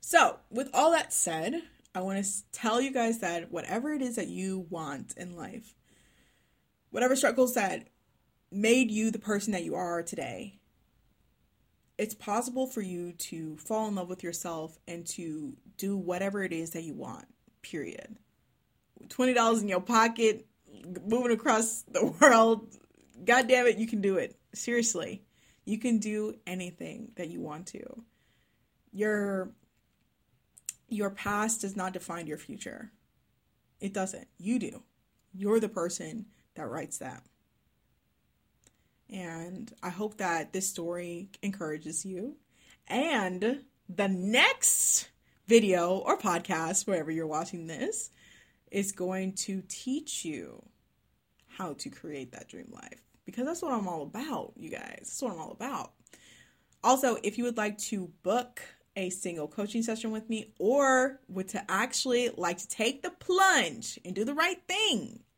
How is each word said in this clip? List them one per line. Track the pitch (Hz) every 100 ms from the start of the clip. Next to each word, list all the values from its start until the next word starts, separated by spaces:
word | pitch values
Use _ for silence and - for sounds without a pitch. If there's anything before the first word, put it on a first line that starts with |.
So | - 339 254 - _
with | 220 269
all | - 302
that | 330 -
said, | - - 160 170 320 330 _ _
I | -
wanna | 185 196
s-, | 196 - -
tell | - 233 233
you | 269
guys | 262 226 226
that | 185 170 170
whatever | 175 - 202 285
it | 302
is | 254 233
that | 180
you | 180 190 190 170
want | 170 156 139 - -
in | 180
life, | 175 160 - - _ _ _ _ _ _ _ _ _ _ _ _
whatever | 214 247 262
struggles | 262 233 254
that | 240 196 170 - _ _ _ _ _ _
made | 196 220 247 240
you | 214 220
the | 226
person | - 208 208
that | 196
you | 165
are | 151 180 170
today, | 170 - 131 98 202 - _ _ _ _ _ _ _ _ _ _ _ _ _ _
it's | 214
possible | - - 208 240 254 262
for | 240
you | 190 180 175
to | 170 - 165 160 151
fall | - 220 214
in |
love | 196 180
with | 180
yourself | 175 170 180 165 160 160 -
and | 170 165
to | - 165 156 143 - - _
do | 190 202
whatever | 170 180 196 202
it | 185
is | 170 165
that | 165
you | 165
want, | 143 127 90 - _ _ _
period. | - 165 85 - - 220 _ _ _ _ _ _ _ - -
Twenty | - 254
dollars | 240 226 226
in | 202
your | 185
pocket, | 185 240 226 226 226 214 - _ _ - 165 180 196
moving | 226 247
across | 226 - 220 226 -
the | - - 214
<laughs> | -
world, | 294 226 226 220 - - - _ - -
God | 185 240 233
damn | 254 247
it, | 208
you | 226
can | 214
do | 196 190
it. | 131 - _
Seriously, | - - 240 226 175 139 196 _ _ _ _ -
you | 214
can | 247 226
do | 214 214 214 220 -
anything | 185 180 175 165 156 - -
that | 170
you | 170
want | 160 151 190
to. | - - - 233 _ _ _ _ _ _ _ _
Your, | 190 208 214 202 196 185 - _ _ _ _ _ _ _ _ _ - - - _
your | 214 202
past | 196 208 208 220 220
does | 196 196
not | 185
define | 185 - 170 165
your | 151
future. | - 196 - - 208 _ _ _ _ _ _ _ _ _
It | 196
doesn't. | 196 190 - - _
You | 180 247
do. | 196 - - _ _ _ _
You're | 190 202 226
the | 214
person | 190 170 - 165 151 - _ _
that | - 143
writes | 131 - -
that. | 131 - _ _ _ _ _ _ _ _ _ _ _ _ _ _ _ _ _ _ _
And | 202 175 165 170 185 226 -
I | 180
hope | 175 214 208
that | 190 165 156
this | 190 190
story | - 170 175 175 170 196 -
encourages | 202 190 160 156 156 160 190
you. | 185 226 302 _ _ - - -
And | 220 311 269 190 180 214 277 - _ _
the | 180 196
next | 185 190 240 381 523 - - - - - _ _ _ -
video | 233 208 180 170 190
or | - -
podcast, | 208 175 - 165 165 196 -
wherever | 185 156
you're | 160 160
watching | 151 170 175 165
this, | 160 311 453 - _ - - _ _ _
is | 196 196
going | - 180 190 190
to | 190 - 190 185
teach | - - 277 320 -
you | 170 143 76 55 - _ _ _ _ _ _ _ _
how | - 185
to | 139 -
create | - 170 147 131
that | - -
dream | - -
life. | - - - _ _
Because | - 196 254
that's | 339
what | 330
I'm | 240 190
all | 165
about, | 143 208 302 214 - -
you | -
guys. | - - -
That's | - -
what | 254
I'm | 175
all | 156
about. | - 247 233 - _ _ - - - - _ _ _
Also, | 220 262 269 226
if | - 208
you |
would | 247 233
like | 208 208
to | - 202 175 -
book | 180 226 240 - - - _ -
a | 185
single | 185 185 170 151
coaching | - 208 226
session | 226 220 226
with | 220 220
me, | 220 - _
or | 185 269 277 262 262 269 _
would | 185 190
to | 208 -
actually | 190 240 - 262 240 247 -
like | 175 180
to | -
take | - 226 277
the | 349
plunge | - - 359 381 330 180 143 - -
and | 180
do | 185
the | 220
right | 285 330 370 _
thing | 370 440 254 147 - _